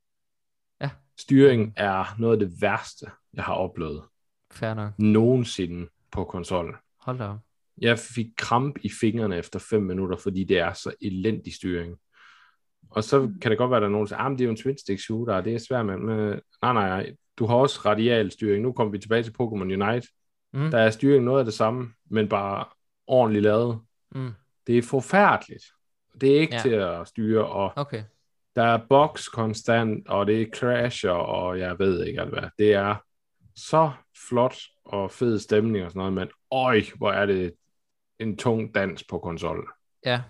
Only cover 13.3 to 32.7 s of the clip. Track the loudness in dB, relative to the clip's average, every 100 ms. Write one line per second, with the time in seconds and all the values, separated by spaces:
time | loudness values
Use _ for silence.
13.3 | -2 0 2 2 2 2 0 -2 -4 -4
14.3 | 0 0 0 -4 -6 -6 -6 -4 -4 -2
15.3 | -2 -2 -6 -4 -2 -2 -4 -4 -2 -2
16.3 | -4 -10 _ 0 2 0 -2 -6 -12 _
17.3 | -4 2 4 4 2 0 2 4 2 0
18.3 | -2 -2 0 0 -2 -2 -4 -2 -2 -2
19.3 | -4 -4 -4 -4 0 0 -2 -6 _ _
20.3 | _ _ -6 0 4 4 4 4 4 4
21.3 | 2 0 0 0 0 -8 -14 -4 -2 0
22.3 | 0 -2 -6 -8 _ _ _ 2 4 4
23.3 | 4 4 4 0 -4 -10 _ _ -10 -10
24.3 | -12 _ _ 0 0 2 -2 2 4 4
25.3 | 4 -2 -18 -20 _ _ _ _ 0 4
26.3 | 4 4 0 0 2 0 -4 -8 -4 0
27.3 | 0 0 -2 -4 -4 -8 -10 -12 _ _
28.3 | _ _ 0 2 2 4 4 4 0 -10
29.3 | -4 -4 -2 0 2 2 -4 -2 -2 2
30.3 | 0 -2 -4 -2 0 -2 -2 -2 0 -2
31.3 | -4 -4 -4 -4 0 0 2 -2 -6 -6
32.3 | -6 -8 2 4